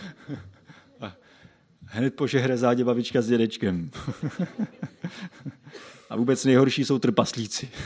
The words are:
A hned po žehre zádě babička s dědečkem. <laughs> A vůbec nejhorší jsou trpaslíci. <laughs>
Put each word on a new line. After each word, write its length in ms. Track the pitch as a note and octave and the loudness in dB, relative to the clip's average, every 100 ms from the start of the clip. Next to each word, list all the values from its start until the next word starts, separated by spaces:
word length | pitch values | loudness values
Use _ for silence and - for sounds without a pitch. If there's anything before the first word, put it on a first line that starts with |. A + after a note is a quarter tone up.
| F#3+ - - B2+ F#2 - _ - _ _ | -18 -18 -14 -14 -14 -20 _ -20 _ _
A 160 | G#3+ - _ _ - _ _ _ | -16 -16 _ _ -20 _ _ _
hned 300 | - G#2 C3 | -12 -2 -2
po 120 | - C3+ | 0 0
žehre 300 | C#3 B2+ B2 | 2 2 2
zádě 280 | B2 B2 | 2 4
babička 380 | B2 A#2+ A#2 C3 | 2 0 0 0
s 40 | A2+ | 2
dědečkem. 640 | A#2+ A2+ - G#2 F2+ D#2+ | 2 2 0 -2 -2 -6
<laughs> 60 | - - - D3+ - F3 - G#3+ - D3+ - F3 - F#3+ - C#3+ - - - - - - | -10 -10 -8 -8 -6 -8 -6 -8 -8 -14 -12 -14 -12 -16 -14 -16 -16 -20 -20 -20 -20 -10
A 60 | A2 | -2
vůbec 280 | A#2+ C3 | 0 2
nejhorší 400 | C3+ B2+ C3+ A#2+ | 6 6 6 2
jsou 140 | B2+ C3+ | 0 2
trpaslíci. 720 | A#2+ G#2+ A2+ - A2 - C3+ | 2 2 2 0 -6 -8 -10
<laughs> 40 | - | -12